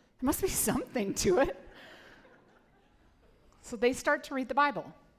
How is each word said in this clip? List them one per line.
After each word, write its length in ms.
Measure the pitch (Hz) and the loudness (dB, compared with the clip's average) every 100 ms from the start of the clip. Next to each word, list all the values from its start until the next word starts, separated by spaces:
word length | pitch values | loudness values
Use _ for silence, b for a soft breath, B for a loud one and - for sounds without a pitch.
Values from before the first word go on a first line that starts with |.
| b _ | b _
There 60 | 254 | -2
must 160 | - | 0
be 80 | 381 | -2
something 640 | - - 262 415 254 196 - | 0 0 -2 -2 -4 -2 0
to 240 | 214 185 | 2 4
it." 300 | 277 - - B B B B B B B _ _ _ _ _ _ _ _ _ _ _ _ | 2 -2 -14 B B B B B B B _ _ _ _ _ _ _ _ _ _ _ _
So 160 | - 233 | -12 0
they 160 | 240 | 0
start 300 | 262 - 294 - | 2 0 0 -2
to 80 | |
read 160 | 269 262 | -6 -2
the 60 | 262 | 2
Bible. 380 | 285 190 - - _ | 2 0 -8 -14 _